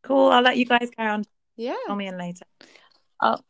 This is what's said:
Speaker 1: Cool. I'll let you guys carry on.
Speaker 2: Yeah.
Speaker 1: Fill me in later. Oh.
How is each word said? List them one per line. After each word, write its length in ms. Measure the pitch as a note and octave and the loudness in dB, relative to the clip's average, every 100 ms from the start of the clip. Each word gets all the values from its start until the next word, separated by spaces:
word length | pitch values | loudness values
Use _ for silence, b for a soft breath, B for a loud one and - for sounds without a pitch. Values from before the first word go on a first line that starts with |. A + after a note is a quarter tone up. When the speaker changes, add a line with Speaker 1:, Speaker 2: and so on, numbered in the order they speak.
| - | 2
Speaker 1:
Cool. 220 | C4+ C4+ | 4 6
I'll 120 | B3+ | 6
let 140 | B3 B3 | 4 2
you 80 | |
guys 240 | B3 A#3+ A#3+ - | 2 0 0 -6
carry 140 | A3 | -4
on. 140 | G#3+ G#3 _ _ - | -4 -6 _ _ -10
Speaker 2:
Yeah. 180 | A#3 G#4 A#4+ | -8 -8 -6
Speaker 1:
Fill 100 | G3+ | -8
me 100 | G3 | -8
in 100 | F3+ | -8
later. 280 | F3 F3+ - _ b b b b _ _ | -10 -12 -18 _ b b b b _ _
Oh. 180 | A2+ C3 | -2 -2